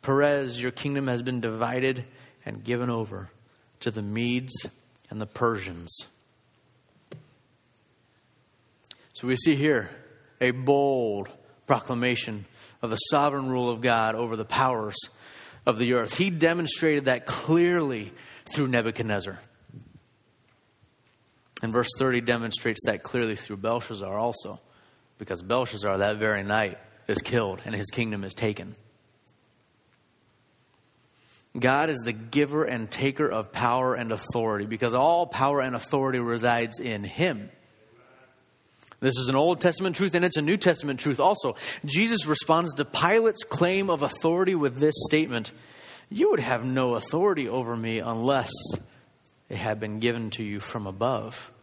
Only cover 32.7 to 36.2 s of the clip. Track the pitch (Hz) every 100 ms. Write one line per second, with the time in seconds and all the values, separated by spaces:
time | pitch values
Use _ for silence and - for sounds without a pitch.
32.7 | 123 107 - 135 135 151 110 107 - 120
33.7 | 123 127 123 113 110 - 120 113 107 104
34.7 | 110 120 123 143 170 170 - 135 143 131
35.7 | 123 - 143 135 127